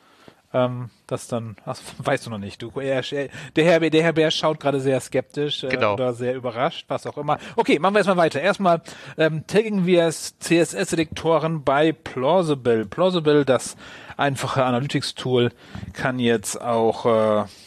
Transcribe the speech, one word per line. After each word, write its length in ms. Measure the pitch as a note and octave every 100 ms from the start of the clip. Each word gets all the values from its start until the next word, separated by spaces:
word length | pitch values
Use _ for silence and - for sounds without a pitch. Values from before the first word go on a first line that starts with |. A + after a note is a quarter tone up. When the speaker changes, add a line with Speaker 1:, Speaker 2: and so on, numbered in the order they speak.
| _ _ - - _
Speaker 1:
Ähm, 380 | C3 B2 B2 B2 - -
das 220 | B2+ -
dann, 280 | A#2+ A2+ G2+
ach, 140 | - B2+ -
<laughs> 100 | -
weißt 280 | C3+ C3+ A#2
du 40 |
noch 80 | G#2+
nicht. 220 | G2 -
Du, 200 | A#2 C#3+
er, 240 | C3+ C3 B2
er, 160 | C#3+ C3+ - D3
der 100 | -
Herr, 140 | E3 E3
der 240 | E3 D#3
Herr 100 | E3
Bär 200 | D#3+ D#3
schaut 260 | - D#3 D#3
gerade 220 | C#3+ C#3
sehr 180 | C3+ B2+
skeptisch, 640 | - C3+ - D3 D3 -
äh, 60 | C3+
Speaker 2:
Genau. 260 | B2+ A2
Speaker 1:
oder 180 | G2+ B2+
sehr 200 | A#2+ B2
überrascht, 520 | C3 B2 A2+ D3+ - -
was 180 | - A#2+
auch 120 | D3
immer. 200 | D3 C#3+ -
Okay, 240 | - A3 D#3+
machen 160 | F3+
wir 40 | G#3
erstmal 180 | F#3+ F3+
weiter. 240 | D#3+ C#3
Erstmal, 420 | F3+ G3 F#3+ E3 - - - -
ähm, 280 | D#3+ D#3 -
taggen 400 | G3 A3+ G3+ F3+
wir 200 | F3 E3
es 300 | D3+ - -
C 180 | - E3+
S 160 | D#3+
S-Selektoren 880 | G3 F#3+ E3+ D#3 - D#3+ D#3+ D#3+ D#3+
bei 300 | C#3 C#3 D#3+
Plausible. 960 | D3+ - C3 C3 F#3 E3 C#3+ A#2+ A2+ G#2
Plausible, 580 | - F#3 F3+ D3+ D3
das 320 | C#3 B2 - - - - - -
einfache 480 | C#3 C3+ C3 -
Analytics-Tool, 880 | B2+ B2 C#3+ C#3+ - - B2+ B2 A#2+ - - - -
kann 260 | - C3 B2+
jetzt 420 | A#2+ A2+ - -
auch, 840 | A#2+ A2+ A2+ - B2 A2 A2 G#2
äh, 20 | G2+ -